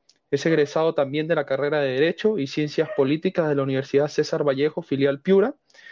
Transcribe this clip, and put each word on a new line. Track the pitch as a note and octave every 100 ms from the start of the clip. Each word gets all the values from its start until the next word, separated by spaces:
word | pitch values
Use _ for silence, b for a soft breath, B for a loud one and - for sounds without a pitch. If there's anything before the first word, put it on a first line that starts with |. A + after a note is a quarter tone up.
| _ _ -
Es | C#3+ E3
egresado | D#3 C#3+ D#3+ D#3+ D#3+
también | C#3 D3 D#3
de | D#3
la | C#3
carrera | C3 C#3+ D3+
de | C#3
Derecho | B2+ E3 - G#3+ G#3
y | C3+
Ciencias | - D3+ E3 D#3 -
Políticas | C3+ D#3+ F#3+ F3+ D3+
de |
la | C#3
Universidad | C3+ C3+ C3 C#3 D3
César | - D3 D#3+
Vallejo, | C#3+ C3+ D3+ F3
filial | - C3+ C#3 C#3
Piura, | - G3 A3+ - _ B B